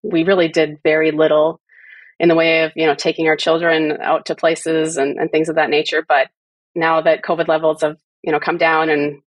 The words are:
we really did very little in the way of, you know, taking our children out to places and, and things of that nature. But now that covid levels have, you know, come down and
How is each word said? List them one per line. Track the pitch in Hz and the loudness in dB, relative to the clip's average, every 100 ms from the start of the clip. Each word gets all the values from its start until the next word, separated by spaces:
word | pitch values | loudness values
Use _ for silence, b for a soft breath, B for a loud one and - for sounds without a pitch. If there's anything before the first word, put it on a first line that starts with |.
we | - 165 | -4 0
really | 175 185 160 | 2 2 2
did | 165 151 147 | 0 -2 -2
very | 156 156 156 | 0 2 2
little | 151 156 151 160 160 B B B B B - | 2 2 2 2 -2 B B B B B 0
in | 170 | 2
the | 165 | 4
way | 165 160 | 2 2
of, | 156 160 | 0 0
you | 160 | 0
know, | 139 | 0
taking | 170 160 160 | -2 -2 0
our | 151 | 0
children | - 165 170 160 151 - | 0 0 0 0 0 -2
out | - 156 - | -2 -2 -4
to | 160 | -2
places | 165 165 160 160 160 165 | -2 -2 -2 -2 -2 -2
and, | 139 - | -4 -2
and | 156 | -2
things | 156 160 | -2 0
of | 160 | 0
that | 147 | 0
nature. | 147 - 156 - | 0 0 -4 0
But | 143 131 _ _ _ _ 170 | 0 0 _ _ _ _ -4
now | 165 160 | 0 2
that | 165 151 | 2 0
covid | - 165 165 | 0 -2 0
levels | 160 160 156 | 0 0 0
have, | 151 151 _ _ | -4 -6 _ _
you | 165 | -4
know, | 147 | -2
come | 165 170 | -2 0
down | 160 160 160 | 0 2 0
and | 147 147 143 _ | 0 -2 -6 _